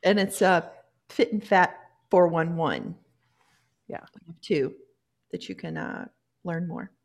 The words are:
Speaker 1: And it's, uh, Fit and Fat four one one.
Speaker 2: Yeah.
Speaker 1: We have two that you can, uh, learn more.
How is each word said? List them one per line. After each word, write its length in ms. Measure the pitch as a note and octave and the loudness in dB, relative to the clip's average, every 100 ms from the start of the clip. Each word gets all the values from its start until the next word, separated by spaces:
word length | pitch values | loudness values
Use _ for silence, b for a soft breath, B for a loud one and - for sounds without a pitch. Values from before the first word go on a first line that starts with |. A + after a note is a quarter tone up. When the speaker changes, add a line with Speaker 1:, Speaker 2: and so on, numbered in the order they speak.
Speaker 1:
And 160 | F3+ G#3 | 2 2
it's, 220 | F#3+ - | 0 2
uh, 200 | F#3 F3 E3 - _ _ _ | 4 4 0 -18 _ _ _
Fit 240 | - - | -2 -2
and 100 | G#3+ | -2
Fat 360 | - F#3+ F3+ - - _ _ | 2 4 4 0 -20 _ _
four 160 | F#3 F3 | 4 4
one 280 | E3 E3 E3+ | 2 -2 -2
one. 380 | D#3 C#2+ - - _ _ _ _ _ _ _ _ _ | -2 -2 -6 -14 _ _ _ _ _ _ _ _ _
Speaker 2:
Yeah. 120 | - - | -16 -16
Speaker 1:
We 60 | - - | -20 -20
have 140 | E3 | -20
two 320 | - E3 C3+ - - _ _ _ _ | -2 -2 -2 -6 -20 _ _ _ _
that 160 | F#3 - | -14 -12
you 60 | |
can, 220 | F3+ E3+ D#3+ | -12 -10 -8
uh, 280 | - - - _ _ _ | -8 -10 -14 _ _ _
learn 240 | F3+ E3 F3 | -8 -6 -6
more. 220 | E3+ G3 _ | -8 -12 _